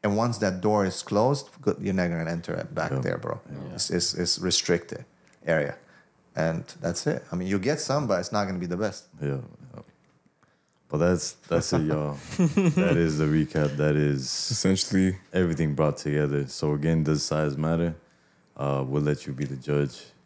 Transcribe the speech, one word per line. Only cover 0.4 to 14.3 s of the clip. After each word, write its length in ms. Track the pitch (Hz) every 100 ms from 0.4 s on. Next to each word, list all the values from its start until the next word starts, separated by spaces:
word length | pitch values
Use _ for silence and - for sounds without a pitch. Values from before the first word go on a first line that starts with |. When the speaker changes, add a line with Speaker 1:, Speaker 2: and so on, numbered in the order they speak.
| 101 92
Speaker 1:
door 240 | 104 107 98
is 160 | -
closed, 480 | - 101 120 143 - -
good, 160 | - -
you're 140 | 98
never 240 | 95 87 85
gonna 120 | 82
enter 240 | 85 85
it 220 | 85 - -
back 160 | 78
Speaker 2:
Yeah. 80 | 67
Speaker 1:
there, 180 | - 50
bro. 220 | - - -
Speaker 2:
Yeah. 260 | - - -
Speaker 1:
It's, 140 | -
it's, 240 | 90 - -
it's 220 | 87 -
restricted 680 | 92 - - 85 - - - _ _ _ 78
area. 300 | 80 71 - - - _ _ _ -
And 280 | 80 80 - -
that's 260 | 85 85 147
it. 160 | - -
I 40 | 87
mean, 100 | 92
you'll 120 | 101 104
get 80 | 151
some, 260 | - 143 127
but 140 | 92
it's 120 | 87
not 120 | 107 98
gonna 120 | 90
be 60 | 87
the 100 | 90
best. 280 | 104 - - -
Speaker 2:
Yeah. 160 | 73 67 - - 131
Yeah. 80 | - - _ _ _ _ _ _ _ _ _ _
But 80 | 73
that's, 340 | 85 90 - - -
that's 240 | 85 -
it, 80 | 85
y'all. 340 | 78 76 73 71 -
Speaker 3:
<laughs> 100 | -
Speaker 2:
That 580 | 170 202 185 165 185 -
is 220 | 82 76
the 80 | 76
recap. 500 | 78 76 80 73 71
That 180 | 76 76
is 240 | 73 71 65